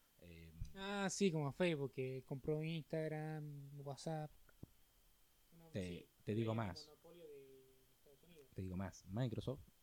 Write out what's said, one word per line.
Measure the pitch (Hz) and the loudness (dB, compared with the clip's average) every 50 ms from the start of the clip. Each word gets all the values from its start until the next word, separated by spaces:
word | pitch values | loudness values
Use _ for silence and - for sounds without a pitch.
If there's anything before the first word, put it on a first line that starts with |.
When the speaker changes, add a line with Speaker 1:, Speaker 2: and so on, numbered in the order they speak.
| - _ _ - | -20 _ _ -20
Speaker 1:
Em, | - 87 - 82 82 82 80 82 - - - | -18 -18 -16 -16 -16 -10 -4 -4 -4 -4 -4
Speaker 2:
Ah, | 190 190 202 202 202 196 180 | -4 -2 0 2 4 4 4
sí, | - - 202 190 | 4 8 6 8
como | 156 160 147 139 | 8 6 2 2
Facebook, | - - 185 175 160 139 139 123 - | 4 6 6 6 6 4 2 0 0
que | 135 131 131 131 131 - | 0 0 0 -2 -4 -4
compró | - 143 131 - 156 151 151 156 | -4 -4 -2 2 2 2 2 2
Instagram, | 160 165 160 - - 165 160 156 156 156 151 156 156 156 156 151 151 147 143 139 139 143 143 | 0 0 -2 -2 0 0 2 2 2 0 0 -2 -2 -2 -4 -4 -6 -8 -8 -10 -10 -10 -8
WhatsApp. | 139 139 139 - - 165 160 156 151 - - - - - - - - - - - - - - - - - - - - - - - - - | -6 -6 -6 -4 -2 -2 -2 -2 -2 -6 -8 -14 -20 -20 -20 -16 -16 -16 -16 -18 -20 -20 -20 -20 -20 -20 -20 -20 -20 -20 -20 -20 -20 -20
Una | - - 165 - | -20 -20 -12 -4
Speaker 1:
Te, | - 104 90 90 87 - - - | -2 -2 -2 -2 -4 -6 -8 -12
Speaker 2:
sí, | - - - | -20 -10 -4
Speaker 1:
te | 113 104 | 0 2
digo | 113 113 110 110 | 2 4 2 2
Speaker 2:
el | |
Speaker 1:
más. | 117 110 95 85 - - | 2 2 0 -2 -6 -10
Speaker 2:
monopolio | - - - - 170 170 175 165 | -14 -18 -20 -20 -18 -18 -16 -16
de | 151 143 139 135 135 135 131 131 131 131 - - - - - | -14 -14 -14 -16 -16 -18 -20 -20 -20 -20 -20 -20 -20 -20 -20
Estados | - 147 139 - - | -20 -20 -20 -20 -20
Unidos. | 170 170 156 135 - - | -20 -20 -20 -18 -12 -6
Speaker 1:
Te | 104 95 | -4 -4
digo | 92 90 | -2 -2
más, | 92 98 85 - - - 90 | -2 -2 -4 -6 -10 -10 -4
Microsoft, | 95 113 131 123 - 110 - - 131 - - - - - | 0 2 2 2 0 -2 -2 -2 -2 -4 -6 -16 -20 -20